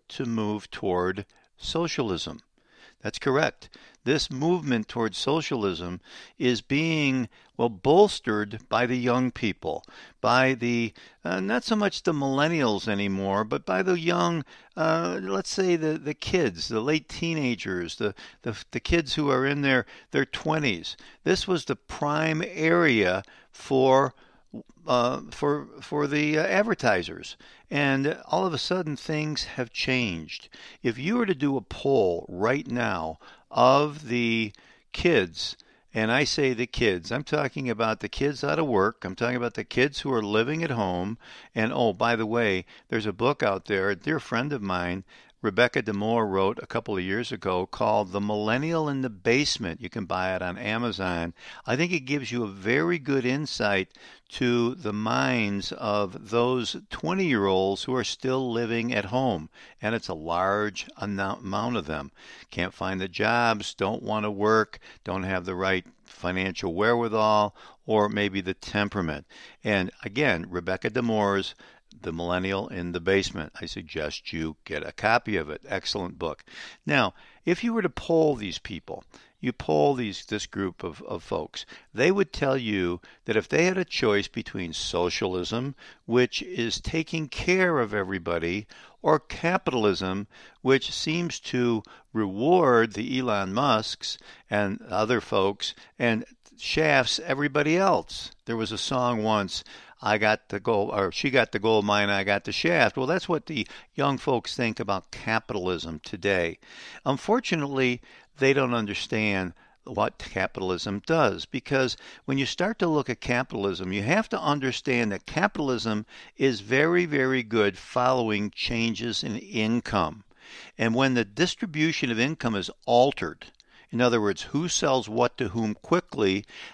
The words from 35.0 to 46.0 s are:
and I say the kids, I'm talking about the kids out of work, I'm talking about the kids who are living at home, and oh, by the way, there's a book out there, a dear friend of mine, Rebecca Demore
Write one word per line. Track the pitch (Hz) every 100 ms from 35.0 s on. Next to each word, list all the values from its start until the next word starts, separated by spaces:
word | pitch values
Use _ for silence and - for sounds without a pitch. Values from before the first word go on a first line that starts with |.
| 175 135 90 - - - _ _ _
and | 113 110
I | 127
say | - - 131
the | 117 123
kids, | - 113 90 95
I'm | 127 -
talking | 151 139 147 127
about | 107 113 107
the | 104
kids | - 143 135
out | 143 151
of | 147
work, | 104 101 -
I'm | 95 95
talking | 120 123
about | 120 -
the | -
kids | 123 143 -
who | 143
are | 117
living | 104 107 120 160
at | 165
home, | 117 95 87 98 117 - - -
and | 113 113
oh, | - 113
by | 87 117 113
the | 107
way, | 117 110 92 - - -
there's | 117 104
a |
book | 95 120 143
out | 110 95 -
there, | 98 98
a | 92
dear | 147 156
friend | - 117 147
of | 135
mine, | 98 90 87 90 - - - _
Rebecca | 110 95 120 135
Demore | 107 101